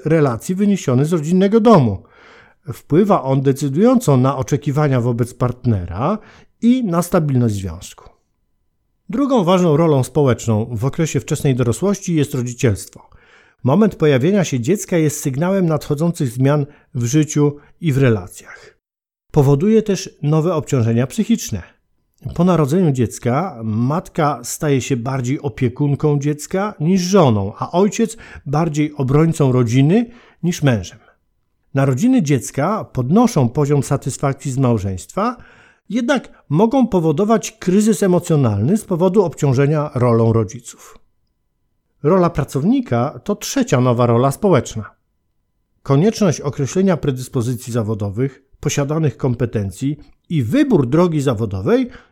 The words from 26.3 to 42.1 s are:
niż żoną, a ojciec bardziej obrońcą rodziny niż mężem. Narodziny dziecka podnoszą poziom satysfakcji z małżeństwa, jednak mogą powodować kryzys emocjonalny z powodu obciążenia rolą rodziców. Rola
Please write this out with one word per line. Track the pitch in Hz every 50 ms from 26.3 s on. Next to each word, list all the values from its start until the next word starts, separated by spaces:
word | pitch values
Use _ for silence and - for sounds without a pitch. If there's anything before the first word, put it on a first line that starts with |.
| 151 147 - - - 185 202 214 202 -
niż | 147 160 190 190
żoną, | 175 180 196 202 160 131 110 104 98 98 -
a | - 135 -
ojciec | - 175 202 214 - - 226 - - - - - - - -
bardziej | 139 135 151 170 170 143 151 151 151 151
obrońcą | - 143 123 139 147 160 165 160 - 147 131
rodziny | 123 127 123 113 117 135 135 147 180 233 240 233 - - - _ _ _ -
niż | 170 175 - 151
mężem. | 139 120 104 90 - - - _ _ _ _ _ _ _ _ _ _ _ _ _ _ -
Narodziny | 135 139 143 131 123 190 254 262 254 170
dziecka | 135 147 123 - - - - 139 175 220 202 143
podnoszą | - - 127 123 123 170 226 247 226 - 156 127 117
poziom | - 151 147 139 147 143 131
satysfakcji | - 143 135 - 143 - - - 139 135 - - 143
z | 127
małżeństwa, | 131 135 123 120 107 95 98 95 90 - - - 185 208 240 240 - - - - - - _ _ _ _ -
jednak | 185 247 247 240 285 233 - - - _ _ -
mogą | 139 160 214 233 285 269 247
powodować | - - 185 160 160 151 147 208 208 233 214 - -
kryzys | - - - 180 175 208 214 220 220 - 202
emocjonalny | 190 175 175 170 - 165 147 139 113 104 98 104 135 202
z | 220 -
powodu | - 185 156 180 190 180 220 190
obciążenia | 165 - - - 139 127 123 139 143 156 151 147 147 -
rolą | 123 123 123 117 113 113 113 110
rodziców. | 113 110 104 - 120 - - - - - - - - _ _ _ _ _ _ _ _ _ _ _ _ _ _ _ _ _ _ _ _ -
Rola | 147